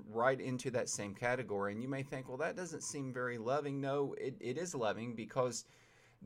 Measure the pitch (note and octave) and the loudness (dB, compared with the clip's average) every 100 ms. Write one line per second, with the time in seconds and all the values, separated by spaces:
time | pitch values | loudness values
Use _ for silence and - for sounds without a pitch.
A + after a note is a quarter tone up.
0 | G#2 A2+ B2+ C3 A#2+ B2 C3+ A#2 - - | -4 4 6 6 2 0 0 0 0 -2
1 | G2+ F#2+ A#2+ B2+ G#2+ G2+ G2+ G#2 B2+ C3+ | -2 0 2 2 0 0 0 0 -2 -2
2 | C3+ C3+ C3+ B2+ E3+ F3 F3 D#3 - D3+ | -2 -6 -6 -4 -2 -2 -6 -6 -4 -4
3 | C3 B2+ B2 A#2+ A2+ C#3+ C#3+ C#3 C#3 C#3+ | -4 -2 -2 0 2 2 2 0 2 2
4 | C#3 - B2+ A#2+ B2 D3+ F3 C#3 G#2+ G2 | 2 0 -4 -4 -4 -2 -2 0 2 2
5 | A#2+ A2+ G#2 C3 B2+ A#2 - - - - | -2 -4 -2 2 2 0 -8 -18 -20 -20
6 | - - | -20 -16